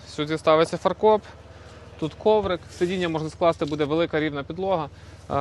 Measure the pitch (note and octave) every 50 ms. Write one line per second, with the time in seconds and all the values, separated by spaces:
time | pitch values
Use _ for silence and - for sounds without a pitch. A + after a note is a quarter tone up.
0 | - - - - D3+ D3+ D#3+ D3+ - D#3+ D#3 D#3 E3 D#3+ F3 E3 - F#3+ F3+ -
1 | G#3+ G#3+ G#3+ G#3 - - - - - - - - - - - - - - - -
2 | E3 D3 - - - G#3+ G#3+ G#3+ G3 F#3+ F3+ - - - - - F3+ F3 F#3+ F#3
3 | F3+ E3 D#3+ D#3 D#3 D#3 - - F3+ E3+ D#3+ - E3 C#3+ D3+ D3 D3+ C3+ D#3 E3
4 | E3+ D#3+ - D#3 D3+ D#3 C#3+ C#3+ C3+ - E3 F3 F#3+ G3 F#3+ E3 D3 C#3 - -
5 | - - - - - - C#3 C#3